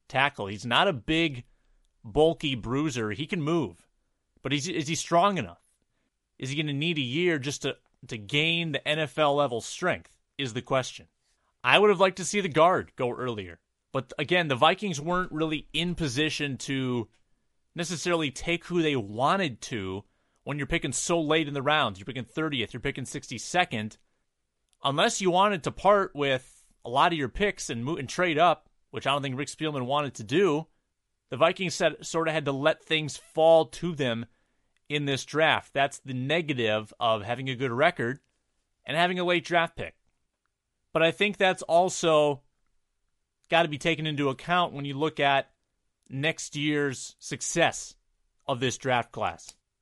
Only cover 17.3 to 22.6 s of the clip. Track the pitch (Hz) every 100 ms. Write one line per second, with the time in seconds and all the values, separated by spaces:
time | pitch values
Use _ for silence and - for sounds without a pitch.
17.3 | _ _ _ _ 156 165 170 175 170 151
18.3 | - - 170 - 175 156 139 101 104 139
19.3 | 190 170 127 - 117 95 95 - _ _
20.3 | _ - 147 135 143 156 120 - 170 151
21.3 | 160 147 143 135 151 127 90 104 127 113
22.3 | - 233 139